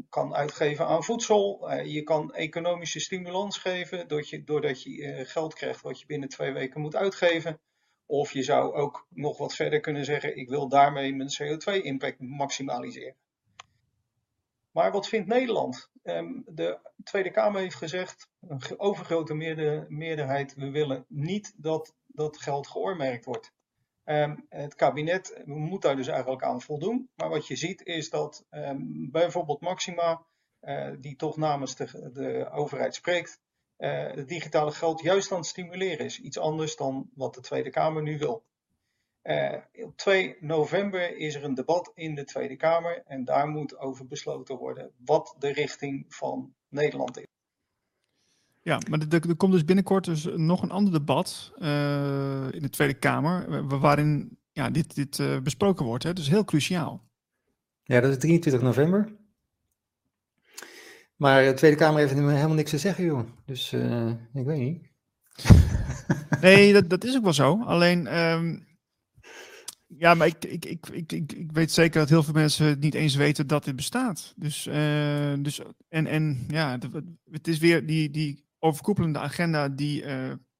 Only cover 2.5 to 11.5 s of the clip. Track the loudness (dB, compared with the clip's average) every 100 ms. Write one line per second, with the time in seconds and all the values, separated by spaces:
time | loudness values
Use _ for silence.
2.5 | -4 -4 -4 -6 -8 -8 -8 -6 -6 -6
3.5 | -6 -6 -6 -6 -10 -6 -6 -6 -12 -4
4.5 | -2 -2 -4 -10 -12 -10 -10 -8 -6 -6
5.5 | -6 -8 -8 -10 -14 -10 -8 -8 -6 -6
6.5 | -4 -6 -6 -6 -2 -2 2 2 2 -2
7.5 | -8 _ _ _ _ -4 -2 -2 -4 0
8.5 | 2 2 0 -4 -6 -16 -8 -6 -6 -6
9.5 | -4 0 0 -2 -6 -4 -4 -4 -8 -6
10.5 | -4 2 6 6 4 -4 -4 -6 -6 -6